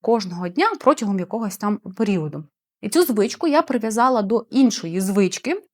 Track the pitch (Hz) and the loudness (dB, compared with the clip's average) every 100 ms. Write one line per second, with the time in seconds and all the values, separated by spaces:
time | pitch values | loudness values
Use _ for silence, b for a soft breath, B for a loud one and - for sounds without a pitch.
0 | - 233 185 175 180 180 403 285 - 302 | 2 0 0 -6 -6 0 0 2 0 2
1 | 208 196 180 226 220 - 208 208 - 185 | 0 -2 -4 -6 -6 -4 -4 -4 -6 -4
2 | 220 190 151 147 151 _ _ _ 214 311 | 0 0 -2 -8 -14 _ _ _ -2 2
3 | 359 214 208 - 339 294 330 247 220 220 | 2 2 0 0 2 2 2 -2 -2 0
4 | 254 247 196 226 226 254 262 - 165 175 | 2 2 0 -2 0 4 4 2 -4 -2
5 | 190 202 185 - - 381 _ | 0 2 2 0 -6 -6 _